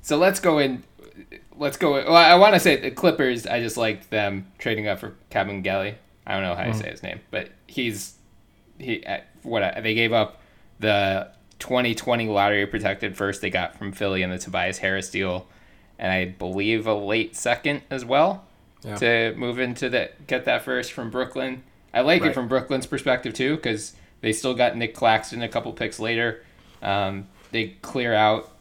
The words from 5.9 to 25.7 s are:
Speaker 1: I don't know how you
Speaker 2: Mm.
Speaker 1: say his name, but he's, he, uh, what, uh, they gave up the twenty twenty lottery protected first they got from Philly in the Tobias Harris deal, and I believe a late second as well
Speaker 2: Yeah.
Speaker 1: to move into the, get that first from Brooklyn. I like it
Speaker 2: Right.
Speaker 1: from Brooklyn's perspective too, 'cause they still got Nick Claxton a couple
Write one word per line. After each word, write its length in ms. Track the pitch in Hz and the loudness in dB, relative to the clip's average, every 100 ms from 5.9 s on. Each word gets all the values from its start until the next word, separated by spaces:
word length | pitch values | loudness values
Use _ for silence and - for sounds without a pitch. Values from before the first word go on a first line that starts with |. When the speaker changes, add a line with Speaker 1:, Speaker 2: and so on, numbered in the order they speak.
| 110 _ _ - | -8 _ _ -6
Speaker 1:
I 60 | |
don't 100 | 98 | -4
know 120 | 92 90 | -2 -4
how 80 | 90 | -4
you 60 | |
Speaker 2:
Mm. 80 | 110 | -4
Speaker 1:
say 80 | - | -6
his 120 | - | -10
name, 160 | 92 - _ | -12 -12 _
but 180 | 98 - - - | -10 -10 -18 -12
he's, 480 | - 120 101 - - _ _ _ _ _ - | -6 -4 -6 -12 -18 _ _ _ _ _ -16
he, 240 | 131 - - | -8 -8 -6
uh, 140 | 98 - - | -10 -10 -18
what, 180 | 127 113 | -6 -2
uh, 180 | 95 - | -2 -2
they 120 | 110 | -2
gave 200 | 110 117 | 0 2
up 280 | 113 104 - - _ - - | 2 0 -6 -20 _ -20 -4
the 500 | 107 101 98 95 - - _ - | 2 2 2 -2 -6 -16 _ -18
twenty 360 | - 123 120 113 | -2 0 0 -2
twenty 320 | - 117 110 | -2 0 0
lottery 380 | 101 101 104 101 | 2 2 2 0
protected 500 | 113 98 98 101 95 | -2 -2 -2 -6 -4
first 240 | 101 98 | -4 -2
they 80 | 101 | -4
got 280 | 92 87 - | -2 -4 -8
from 140 | 101 | -12
Philly 300 | 95 101 95 | -4 -2 -2
in 80 | 92 | -2
the 80 | 90 | -4
Tobias 400 | 90 90 90 92 | -6 -4 -4 -2
Harris 320 | 95 95 95 | -2 -2 -4
deal, 380 | 95 95 90 - - - - _ - | -4 -2 -4 -8 -20 -20 -20 _ -6
and 120 | 92 | -2
I 140 | 92 90 | 0 -2
believe 600 | 92 92 95 101 113 110 | -6 -8 -4 0 0 0
a 60 | |
late 420 | 104 101 113 - - | -2 0 -2 -2 -4
second 460 | 117 123 147 147 - | -4 -2 -2 -6 -6
as 140 | 135 120 | -10 -2
well 400 | 135 170 190 - _ _ _ | 2 2 0 -14 _ _ _
Speaker 2:
Yeah. 120 | 113 104 | -14 -2
Speaker 1:
to 360 | 120 117 113 - | 2 2 0 -2
move 220 | 123 123 | -6 -4
into 300 | 123 120 127 | -4 -4 -2
the, 220 | 120 - - - | -2 -4 -10 -6
get 180 | 127 127 | -4 0
that 180 | 120 | -2
first 280 | - 127 123 | -2 -6 -6
from 180 | - 113 | -10 -8
Brooklyn. 540 | 127 127 135 131 127 - _ _ | -6 -6 -6 -8 -10 -16 _ _
I 80 | 117 | 0
like 200 | 135 175 | 4 4
it 40 | 160 | 2
Speaker 2:
Right. 80 | |
Speaker 1:
from 140 | 135 120 | -2 0
Brooklyn's 380 | 131 - 135 127 | -2 0 -4 -4
perspective 480 | 135 - 123 117 | -4 0 0 -2
too, 240 | 104 131 156 | -4 -2 -2
'cause 360 | 123 107 - - - _ | -2 -4 -6 -16 -20 _
they 120 | 113 | -4
still 200 | 107 131 | -2 -2
got 220 | 123 123 117 | 2 2 2
Nick 160 | 113 | -6
Claxton 480 | - 117 110 - 117 | 0 2 2 0 -8
a 60 | 113 | -6
couple 240 | 117 110 | -6 -6